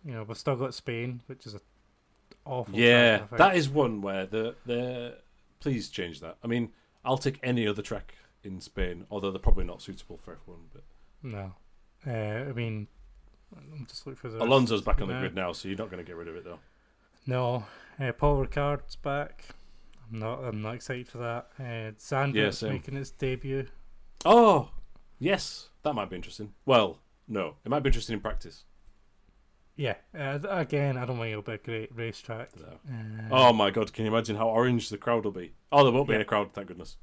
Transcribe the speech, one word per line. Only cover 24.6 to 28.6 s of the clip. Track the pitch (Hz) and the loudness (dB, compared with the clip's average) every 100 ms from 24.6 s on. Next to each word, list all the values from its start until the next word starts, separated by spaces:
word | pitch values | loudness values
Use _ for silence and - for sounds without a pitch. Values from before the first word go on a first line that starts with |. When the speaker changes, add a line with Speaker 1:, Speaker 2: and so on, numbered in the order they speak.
| - - - - - - | 2 -8 -10 -18 -20 -6
Speaker 2:
yes. | 147 196 - - - _ | -2 -2 -2 -10 -18 _
That | 151 | -4
might | 120 92 | -4 -6
be | |
interesting. | 90 98 - 104 - | -8 -10 -12 -14 -8
Well, | - 123 98 80 _ _ - | 6 6 6 -2 _ _ -6
no. | 107 82 - | -4 -4 -6
It | - | -2
might | 143 | 0
be | 131 | 4
interesting | 120 - | 2 2
in | 107 | -4
practice. | 104 104 90 - | -4 -6 -8 -18